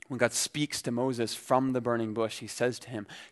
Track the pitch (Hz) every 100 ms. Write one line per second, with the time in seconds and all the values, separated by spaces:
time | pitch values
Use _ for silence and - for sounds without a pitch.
0 | - 127 117 - - 147 147 - - 120
1 | 131 120 113 - - 131 131 127 120 117
2 | 113 110 113 - 110 - 120 113 - 113
3 | 101 - -